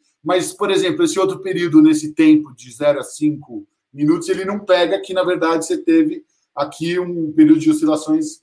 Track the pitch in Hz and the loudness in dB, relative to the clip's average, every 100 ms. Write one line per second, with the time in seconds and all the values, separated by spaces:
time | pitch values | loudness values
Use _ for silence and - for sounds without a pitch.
0 | _ _ 151 185 165 - 202 190 190 156 | _ _ -4 -2 -2 -4 -2 0 -2 0
1 | 165 190 190 185 190 170 170 151 156 151 | 0 0 -2 -4 -6 -4 2 6 6 4
2 | 151 - 156 151 147 127 123 120 147 139 | -2 2 4 4 2 -12 -20 -4 -2 -2
3 | 120 - 151 147 - 113 101 _ _ 135 | -6 -4 -4 -4 -10 -16 -18 _ _ -4
4 | 151 170 175 185 190 208 202 180 175 190 | 0 0 -2 -6 -4 -8 0 0 2 -2
5 | - 185 180 175 165 165 156 170 - 165 | -4 -4 -2 -2 -2 -2 -4 -4 0 2
6 | 156 - - _ _ - 143 - 165 180 | 2 -4 -12 _ _ -8 -8 -6 -6 -4
7 | 180 175 156 - 302 320 311 302 302 302 | -4 -6 -4 4 4 6 4 0 0 -2
8 | - 311 302 - | -2 -2 -2 -10